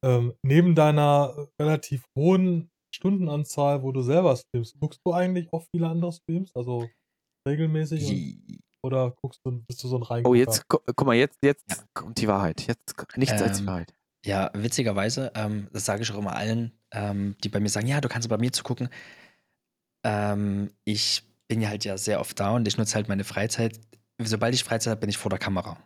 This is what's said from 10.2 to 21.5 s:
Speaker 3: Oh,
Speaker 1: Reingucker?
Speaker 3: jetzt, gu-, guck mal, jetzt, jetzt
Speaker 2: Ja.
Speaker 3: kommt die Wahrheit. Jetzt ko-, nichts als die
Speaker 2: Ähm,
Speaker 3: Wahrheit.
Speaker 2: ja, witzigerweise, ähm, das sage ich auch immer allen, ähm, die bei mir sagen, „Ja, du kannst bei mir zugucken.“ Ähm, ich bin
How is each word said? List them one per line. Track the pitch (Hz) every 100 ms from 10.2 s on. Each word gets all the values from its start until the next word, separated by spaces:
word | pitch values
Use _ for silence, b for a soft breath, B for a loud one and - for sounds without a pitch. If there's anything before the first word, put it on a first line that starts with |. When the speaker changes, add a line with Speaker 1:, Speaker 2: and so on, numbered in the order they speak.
Speaker 3:
Oh, | 120
Speaker 1:
Reingucker? | 123
Speaker 3:
jetzt, | 127 110 -
gu-, | - -
guck | - 139
mal, | 117
jetzt, | 143 _
jetzt | 139 143 -
Speaker 2:
Ja. | - -
Speaker 3:
kommt | - - 117
die | 107
Wahrheit. | 98 95 78 -
Jetzt | 123 - -
ko-, | - -
nichts | 131 107
als | 98 98
die |
Speaker 2:
Ähm, | 98
Speaker 3:
Wahrheit. | 90 85 _ _ _
Speaker 2:
ja, | 104 98 95
witzigerweise, | 101 113 - 117 101 104 117 131 -
ähm, | 107 104 101
das | 107 -
sage | 104
ich | 113
auch | 101
immer | 101 -
allen, | 107 113 117 - _
ähm, | - 104 101 101 98
die | 101
bei | 101
mir | 104
sagen, | 104 117
„Ja, | 143
du | -
kannst | 120 117
bei | 110
mir | 120
zugucken.“ | - - 123 123 B B B B B B B _ _ _ _
Ähm, | 110 104 104 104 104 98 101 _
ich | - 107 - - _ _
bin | _